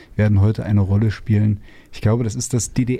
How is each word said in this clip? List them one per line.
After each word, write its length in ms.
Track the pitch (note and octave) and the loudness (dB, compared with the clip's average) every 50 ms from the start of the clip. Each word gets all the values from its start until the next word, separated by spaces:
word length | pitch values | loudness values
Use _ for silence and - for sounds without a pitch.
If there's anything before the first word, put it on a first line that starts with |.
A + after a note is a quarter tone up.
| - - - | -20 -8 -2
werden 280 | - G#2+ G#2+ G#2 G2 | 0 2 2 4 4
heute 220 | G2 A2 G#2+ - - | 4 2 0 -2 -2
eine 180 | - G#2 G#2 | 0 0 0
Rolle 280 | G2 F#2 G2 G2+ A2+ G#2+ | 2 2 2 2 0 0
spielen. 500 | G2+ - - - G#2+ G#2 G#2+ G#2+ G#2 - - - - - - - | -2 -4 -2 0 2 2 2 2 0 -2 -6 -14 -20 -20 -20 -20
Ich 120 | - - | -8 -2
glaube, 200 | - G#2+ A2 A#2+ | 0 0 0 0
das 120 | B2 A2 A2+ | -2 -4 -6
ist 180 | B2 B2 - | -6 -6 -4
das 220 | - A#2+ - - - | -4 -4 -4 -2 -2
D 100 | - B2+ | -2 -2
D 120 | A2+ B2+ | -2 -4